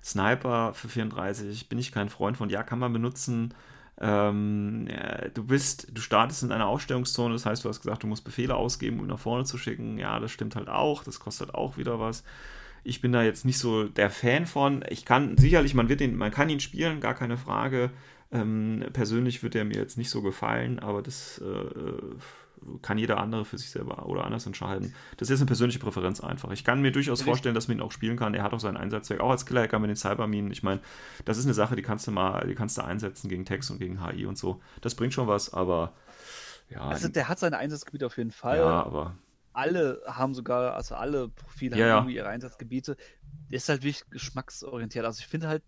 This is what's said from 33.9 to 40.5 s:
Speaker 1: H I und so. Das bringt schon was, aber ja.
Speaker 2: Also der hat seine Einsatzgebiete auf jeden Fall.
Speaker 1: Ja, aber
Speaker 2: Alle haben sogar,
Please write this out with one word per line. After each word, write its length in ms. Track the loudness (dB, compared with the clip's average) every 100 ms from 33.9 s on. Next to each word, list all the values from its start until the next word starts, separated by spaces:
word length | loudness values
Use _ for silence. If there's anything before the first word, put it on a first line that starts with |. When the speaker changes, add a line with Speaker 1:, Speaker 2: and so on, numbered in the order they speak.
| -4
Speaker 1:
H 120 | -6
I 140 | -4 -6
und 100 | -4
so. 240 | -4 -6 -10 -8
Das 120 | -6
bringt 200 | -2 0
schon 120 | 0 2
was, 280 | 2 0
aber 400 | 0 2 2 0 -6 -20 -20 -18 -16 -16 -18 -16
ja. 140 | -8
Speaker 2:
Also 260 | -6 -2 -2
der 200 | 0 -2
hat 100 | 0
seine 180 | 0 0
Einsatzgebiete 480 | -4 -6 -10 -6
auf 140 | -4 -4
jeden 140 | -6
Fall. 260 | -4 0 4
Speaker 1:
Ja, 240 | 4 4
aber 340 | 2 -2 -4 -8 _ _ _
Speaker 2:
Alle 480 | -2 0 4 2 0 -6
haben 280 | -2 -2
sogar, 400 | -2 0